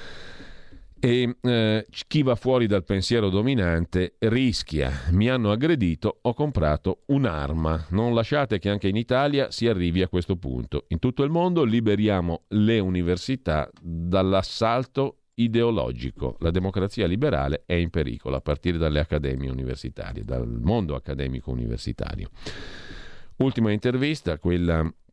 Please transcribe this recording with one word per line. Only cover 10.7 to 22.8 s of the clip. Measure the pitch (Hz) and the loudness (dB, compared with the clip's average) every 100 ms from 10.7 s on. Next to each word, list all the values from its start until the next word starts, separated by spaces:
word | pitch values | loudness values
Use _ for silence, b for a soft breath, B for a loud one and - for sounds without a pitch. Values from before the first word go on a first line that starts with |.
| 73 - | -6 -4
In | 85 | 0
tutto | 127 123 | 0 2
il | 139 | 0
mondo | 165 180 175 | 2 2 2
liberiamo | 127 117 110 104 107 98 87 85 - | 4 4 2 4 4 2 0 -4 -2
le | 107 104 113 | 2 4 4
università | 92 90 85 90 - 131 - 76 69 - | 2 0 0 0 -2 -4 0 0 -2 -8
dall'assalto | 87 82 85 95 95 95 90 - 113 120 131 - 135 - _ - | -8 -6 0 2 4 2 0 0 0 0 -2 -2 -4 -4 _ -2
ideologico. | 117 113 117 110 62 62 64 - 65 - | 2 4 2 2 -2 -4 -8 -6 -6 -2
La | 82 | 0
democrazia | 87 92 95 98 - 90 | 0 0 0 -2 0 0
liberale | 95 147 85 69 73 - | 2 0 0 0 -2 -2
è | 87 | 0
in | 85 | 0
pericolo", | 85 69 58 - 67 | 0 -2 -4 -4 -4
a | |
partire | - 73 87 82 | -2 -2 0 0
dalle | 80 73 | 0 0
accademie | 73 76 69 65 67 | 0 -2 -2 -4 -4
universitarie, | 64 64 64 - - - - 104 | -6 -6 -6 -10 -10 -10 -10 -6
dal | - 58 58 | -4 -4 -2
mondo | 64 117 87 67 | 0 0 0 -4
accademico | - 69 67 65 - | -6 -6 -4 -6 -6
universitario. | 62 58 58 - 58 - - - - B B B B | -4 -4 -6 -6 -6 -6 -8 -10 -12 B B B B